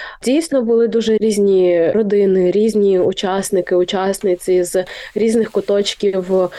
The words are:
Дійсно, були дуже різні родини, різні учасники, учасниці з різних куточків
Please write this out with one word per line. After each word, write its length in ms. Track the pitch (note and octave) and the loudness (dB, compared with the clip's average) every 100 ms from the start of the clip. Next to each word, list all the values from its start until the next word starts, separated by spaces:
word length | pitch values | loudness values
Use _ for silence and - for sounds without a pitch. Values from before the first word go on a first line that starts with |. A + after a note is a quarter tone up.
| - - | -16 -8
Дійсно, 380 | A3+ C#4 E4 C4+ | -2 0 0 -2
були 260 | A3+ A#3 A#3 | 2 2 2
дуже 300 | A3+ A3 A3 | 0 0 0
різні 760 | A3 G#3 G3+ F#3+ F3+ F3 E3 | 0 2 2 4 4 2 2
родини, 600 | G#3+ G#3+ G3+ G3 F#3+ F3+ | 0 0 2 2 2 2
різні 480 | G3 A3 G#3+ G3+ F#3 | 2 0 2 2 2
учасники, 760 | F3+ F#3 G3 G3 F#3+ F#3 F3 F3+ | 0 -2 -4 -4 -2 -2 0 0
учасниці 880 | F3+ F#3+ F#3+ G3 G3+ F3+ - F#3 | 0 -2 -2 -2 -2 -2 0 0
з 220 | F3 F#3+ F3+ - - G#3 | 0 -4 -4 -10 -10 -2
різних 360 | A3+ A3+ G#3+ | 0 0 0
куточків 960 | G#3 G3 G3+ G3+ - G3+ F#3+ F3+ F#3+ F3+ | -4 -2 -2 -2 -2 -2 -2 -2 0 -2